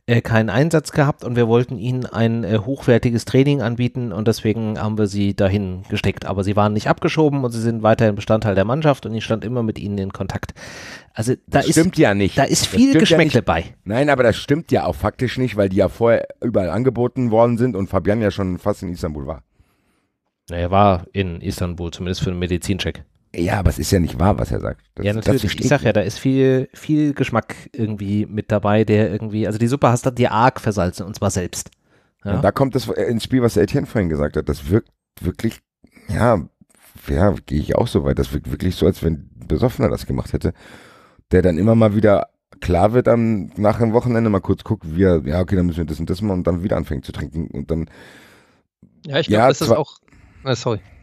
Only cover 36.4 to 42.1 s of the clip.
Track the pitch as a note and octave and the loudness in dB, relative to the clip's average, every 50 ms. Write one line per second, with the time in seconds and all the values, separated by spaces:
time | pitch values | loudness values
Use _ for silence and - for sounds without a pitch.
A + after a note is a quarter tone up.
36.4 | C2 - _ _ - _ _ _ _ - _ - - - C#2 C#2+ F#2+ G#2 D#2 - | 0 -6 _ _ -20 _ _ _ _ -20 _ -18 -8 -4 0 2 2 2 0 -2
37.4 | - - - D#2 D#2+ - - - - A#2+ - F#2+ C#2 C#2 C2+ C#2 C2+ C2 C#2 D2 | -6 -4 -4 -2 -2 0 0 0 0 2 0 0 0 0 0 0 -2 -2 -4 -8
38.4 | - - C2 C#2+ - F2+ F2 - D#2+ F2 F#2 - - E2 E2 C#2+ - - _ - | -6 -8 -8 -4 -4 -4 -2 2 2 0 0 0 -2 -4 -4 -4 -8 -16 _ -18
39.4 | - - D#2+ D2+ A2+ B2+ - - B2 D#2+ A#1 A#1+ - - C2+ B1 - - - D2+ | -6 -4 -2 0 0 0 0 0 -2 -2 -2 -4 -6 -6 -6 -6 -4 -4 -6 -4
40.4 | - F2+ - - - - - - - - - - _ _ _ _ _ _ F2+ F#2 | -4 -4 -6 -6 -16 -20 -20 -20 -20 -20 -20 -20 _ _ _ _ _ _ 2 4
41.4 | F2 F#2 E2 D#2 F#2+ A2+ A#2 A2+ A2 G#2+ G2+ G#2+ G2+ G#2+ | 4 4 2 4 4 4 6 6 4 4 4 4 4 4